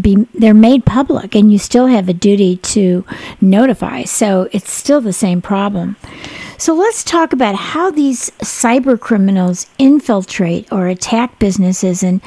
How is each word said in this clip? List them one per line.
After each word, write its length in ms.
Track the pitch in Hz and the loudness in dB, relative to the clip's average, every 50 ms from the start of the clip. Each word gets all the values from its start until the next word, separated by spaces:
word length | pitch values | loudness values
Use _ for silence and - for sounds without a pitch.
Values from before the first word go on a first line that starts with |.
be, 260 | 185 214 196 196 226 - - | 0 2 2 2 2 0 -2
they're 220 | - 220 220 214 | 0 4 6 6
made 320 | 214 220 226 262 277 233 | 8 6 6 6 4 2
public, 500 | - - 247 277 269 311 - - 196 - | 2 0 0 0 -2 -2 -4 -4 -2 0
and 160 | 220 208 214 208 | 4 4 4 4
you 60 | 202 | 4
still 280 | - - - 240 254 262 | 0 0 0 2 2 4
have 200 | 254 220 180 180 | 2 2 0 -2
a 60 | 180 | -4
duty 420 | 175 - 202 202 202 202 185 185 | 0 2 2 2 4 2 0 0
to 480 | 180 - - - 220 196 185 180 180 185 - - - - - - - | -2 -4 -4 -2 0 2 2 0 0 -4 -6 -12 -16 -16 -12 -4 0
notify. 640 | - 190 190 202 247 269 220 - 202 - - - - | 2 2 4 4 4 2 0 -2 -4 -8 -8 -8 -10
So 440 | - - - 226 208 196 185 185 - | -6 -4 -2 0 0 0 0 -2 -2
it's 220 | - 202 - - - | -4 -6 -6 -6 -12
still 300 | - - - 285 294 240 | -8 -2 0 0 0 0
the 100 | 214 180 | -2 -4
same 300 | - - 190 180 180 - | -2 -2 -2 -2 -2 -2
problem. 540 | - 208 196 202 208 208 185 170 180 202 - - - - - - - - - - - - | -2 -4 -2 -2 -4 -4 -4 -6 -6 -8 -10 -14 -20 -20 -18 -18 -18 -16 -16 -18 -18 -14
So 180 | - - - 320 | -8 -2 -2 0
let's 300 | 320 381 453 440 - - | 0 0 0 -2 -4 -6
talk 280 | - - 339 320 320 - | -4 -2 -2 0 0 0
about 220 | 254 262 208 196 | -2 -2 -2 -2
how 360 | 196 - - - 302 349 381 | -4 -8 -8 -6 -4 -2 -2
these 400 | 330 302 285 277 254 233 - - - - | 0 0 0 0 -2 -4 -8 -10 -12 -12
cyber 600 | - - - - - 226 233 277 247 269 247 220 | -12 -10 -8 -2 0 0 2 2 2 0 0 0
criminals 680 | - - 226 208 190 196 196 190 180 180 180 180 - _ _ - | 0 -2 0 0 2 2 2 2 0 0 -2 -4 -8 _ _ 2
infiltrate 920 | 269 269 285 302 - - 226 196 185 - - - 196 165 170 175 214 - 233 | 4 4 4 4 2 0 -2 -2 -2 -4 -4 -4 -2 -2 -2 -4 -6 -6 -4
or 160 | 202 180 180 | -2 -2 -2
attack 500 | 185 180 - - - 226 247 240 - - | -4 -4 -4 -4 -2 -2 -2 -2 -4 -2
businesses, 640 | 226 202 185 - 190 180 185 - - 185 180 180 - | -2 -2 0 0 0 0 0 0 -2 -2 -2 0 -2
and, 200 | 180 180 190 - | -2 -2 -2 -4